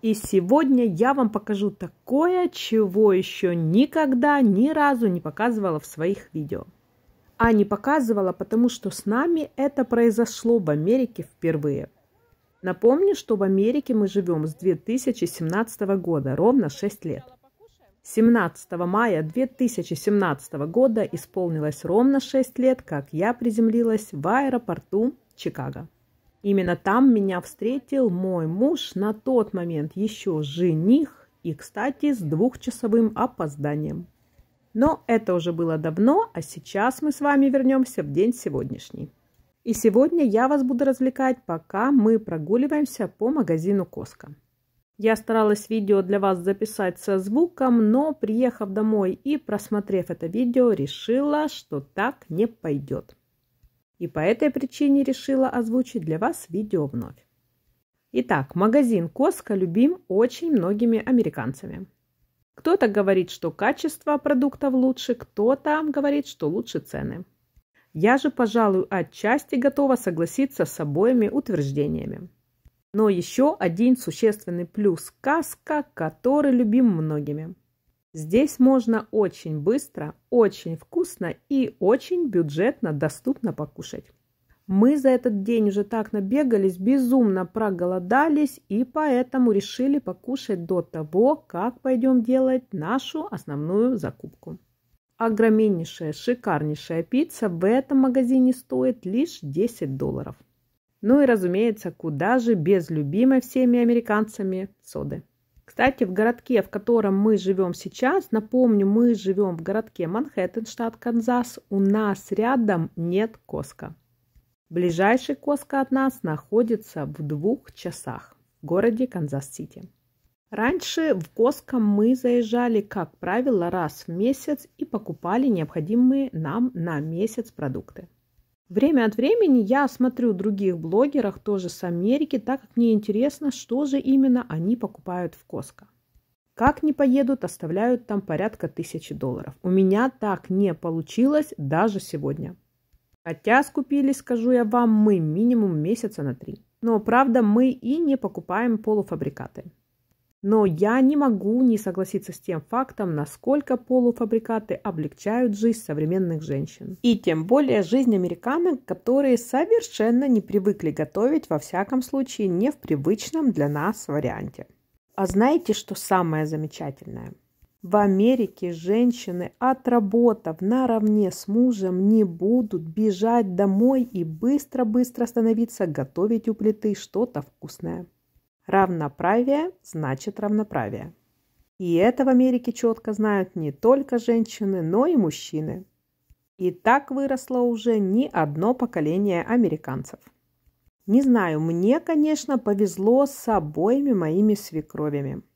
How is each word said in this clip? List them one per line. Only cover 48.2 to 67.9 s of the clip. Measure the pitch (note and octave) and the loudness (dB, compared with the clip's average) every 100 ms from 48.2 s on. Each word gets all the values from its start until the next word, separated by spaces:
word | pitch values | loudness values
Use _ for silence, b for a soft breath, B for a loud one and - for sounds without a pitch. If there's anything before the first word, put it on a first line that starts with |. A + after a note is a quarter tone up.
| G#3+ A3 B3+ A#3+ G3+ | -2 0 0 0 -6
домой | F#3+ G#3+ A3 F#3+ - C4+ | -2 0 2 0 -2 -4
и | D4 | -4
просмотрев | - G#3+ - G#3 G3+ F#3+ F3 | -4 -6 -4 -6 -2 -4 -4
это | F3 E3 | -8 -6
видео, | G3 B3 B3 B3 | -2 0 4 4
решила, | F#3+ C#3 - - A#3+ C#4+ D4 D4+ | 2 -2 -6 -2 0 0 0 -2
что | - - D3 | -6 -10 -10
так | C3+ - A3 C#4+ _ | -10 -4 -4 -6 _
не | D#3+ A3+ | -2 -2
пойдёт. | - E3 C#3+ C#3 C3 - _ _ _ _ _ _ _ _ _ | -2 -6 -4 -4 -8 -10 _ _ _ _ _ _ _ _ _
И | E3+ | -10
по | - | -2
этой | D#3+ A#3 D4+ | 0 2 0
причине | C4 C4 - D4 C#4 | 0 -8 -2 2 2
решила | C4+ C4 - C4+ C4 | 2 -4 -2 0 0
озвучить | B3 A3+ A#3+ B3 A#3 D#3 | 0 -2 -2 -2 -4 -6
для | D#3 | -4
вас | A#3 E4 - | -4 -4 -8
видео | E3+ G#3+ F#3+ C#3+ | -8 -4 -2 -2
вновь. | A#2+ - - _ _ _ _ _ _ _ _ _ | -4 -10 -14 _ _ _ _ _ _ _ _ _
Итак, | A#3+ B3 F3 C3 | -6 0 -2 -2
магазин | - G#3 B3+ B3+ G#3+ E3+ | 0 2 4 4 2 -2
Costco | - C#4+ F4 - G3+ | 0 0 0 -4 -2
любим | F3+ E3+ C4 F#4 _ | 0 2 2 2 _
очень | F#3+ B3 - E4+ | 0 0 0 0
многими | C#4 E3+ G#3 A#3 A3+ | 0 2 0 2 0
американцами. | A3 B3+ G#3 C#3+ A#2 C3+ - - F#3 _ _ _ _ _ _ | 2 2 2 -2 -8 -8 -12 -14 -16 _ _ _ _ _ _
Кто-то | - - G4 A#3+ | -6 0 2 2
говорит, | G3+ F#3+ F#3+ F3+ | 2 2 2 0
что | - E3+ | -6 -8
качество | - G#3 D4+ D#4+ - - D4 | -2 -2 -2 -4 -6 -4 -2
продуктов | C#4+ C#4 C#4+ - C#4+ C4 | 0 2 0 -2 -2 2
лучше, | B3+ B3+ - A#3+ | 0 0 -4 -6
кто-то | - - G#3+ C4+ - D4+ | -6 -2 0 0 0 -2
говорит, | D#4 C#4+ C#4+ C#4+ C#4 | -2 -2 0 -2 -4
что | - D3+ | -6 -4
лучше | F3+ A#3+ D#3+ | -4 -6 -8
цены. | - D3 C#3 E3 F3+ _ _ _ _ _ _ | -8 -10 -8 -10 -16 _ _ _ _ _ _